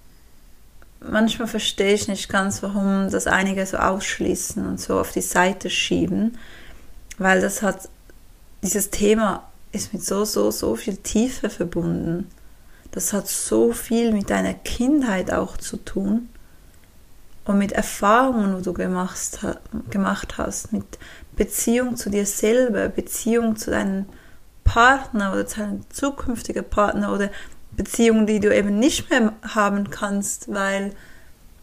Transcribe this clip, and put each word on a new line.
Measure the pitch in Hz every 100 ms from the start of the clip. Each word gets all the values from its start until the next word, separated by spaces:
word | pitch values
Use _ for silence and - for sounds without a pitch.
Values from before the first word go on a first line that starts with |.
| - - - - - - - - - -
Manchmal | - 214 220 - 226
verstehe | 220 - - 196
ich | 208 -
nicht | 196 -
ganz, | 202 196 202
warum | 196 202 196 196 190
das | 190 -
einige | 185 190 190 190
so | -
ausschließen | - 190 - - 175 185 - 208 190
und | 185
so | - 92
auf | -
die | -
Seite | - - 180 202 180
schieben, | - - 180 170 190 220 - - - - - - - - -
weil | 190 190
das | 196 196
hat, | 202 - - - - - - - - -
dieses | 190 202 185
Thema | - 202 220 214 - - - -
ist | 208 -
mit | 180
so, | - 196
so, | 214 - 208
so | 214 -
viel | 226 - 196
Tiefe | - 214 247 - 262
verbunden. | - 170 170 170 170 170 170 196 - - - - - -
Das | - -
hat | 202 196
so | - - 220 233
viel | 226 - 226 233
mit | 214 196
deiner | 196 190
Kindheit | 185 - - 247 302 254 190 185
auch | - 190 -
zu | - -
tun | - 196 196 220 240 - - - - - - - - - - -
und | - 202
mit | 202
Erfahrungen, | - 208 - 202 226 269 240 196 190
wo |
du | 185
gemacht | 175 185 185 185 - - -
ha-, | - - - 220 -
gemacht | 202 190 196 - -
hast, | - - -
mit | 202 - - - - - -
Beziehung | 202 - - 240 254 233
zu | -
dir | 202 202
selber, | - 214 240 254 202 190
Beziehung | - - - - 233 226 220
zu | -
deinem | 208 202 196 196 - - - - -
Partner | - 233 240 269 262 214 196
oder | 190 202
zu | 220
deinem | 208 202 -
zukünftigen | - 277 277 - 233 - 202
Partner | 190 - 202 - 202
oder | 196 196 - - - - -
Beziehungen, | 202 - 233 220 214
die | 214
du | 202
eben | 208 202 202
nicht | 269 - -
mehr | 277 214 -
haben | 214 226 202 202 202
kannst, | - 202 202 202 - -
weil | 202 196 196 196 202 - - - - - -